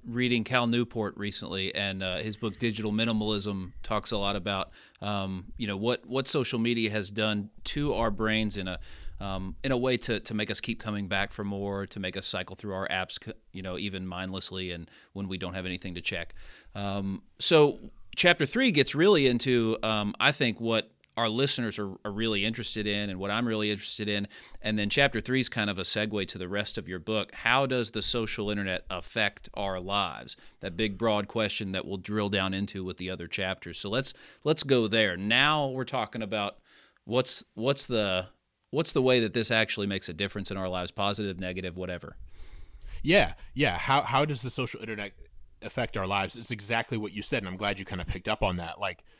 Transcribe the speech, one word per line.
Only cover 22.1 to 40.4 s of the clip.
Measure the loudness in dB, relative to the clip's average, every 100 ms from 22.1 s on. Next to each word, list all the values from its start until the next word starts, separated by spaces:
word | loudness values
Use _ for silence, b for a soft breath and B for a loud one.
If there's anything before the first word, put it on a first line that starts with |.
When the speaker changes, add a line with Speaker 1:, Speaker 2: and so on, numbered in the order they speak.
Speaker 1:
really | -2 0 2
interested | 0 -2 -4 -2 0
in | 0 -2
and | -2
what | -2
I'm | 0 0
really | 2 0
interested | 0 -4 -4 0
in. | 0 -2 B B B
And | -2 0
then | 2
chapter | 4 4 2
three | 0 0
is | 0
kind | 0 -2
of | -2
a |
segue | 0 0 0 -2 -4
to | -4
the | -4
rest | -2 -2 -4
of | -6
your | -8
book. | -2 -2 -2 -2
How | 2 4 4
does | 2 0
the | 0
social | 0 0 -2 -2 -2
internet | -2 -2 -4 -4
affect | -8 -4 0 0 0 -10
our | -4 -2 -2
lives? | 0 0 0 -4 -10 -12 b b
That | -8 -2
big, | -2 0
broad | 2 2 0
question | 0 0 -2 -4
that | -4 -4
we'll | -6
drill | -2 -2 2
down | 2 2 0
into | -2 -4
with | -6 -6
the | -6
other | -6 -6
chapters. | -4 -2 -4 -8 -8
So | -2
let's, | 0 -2 -6 B B
let's | 2 2
go | 6 4 6
there. | 4 4 2
Now | 4 6 6 4 0
we're | -2 -4
talking | -2 -4 -4
about | -2 -2 -2 -4 b b b b -2
what's, | 0 2 -2 -6
what's | -2 0 0 0
the, | 2 2 0 -2 -10 _ _ _
what's | -2 2
the | 4
way | 6 6
that | 6 2
this | 2
actually | 2 2 0 -2
makes | -2 -4
a |
difference | -2 -4 -2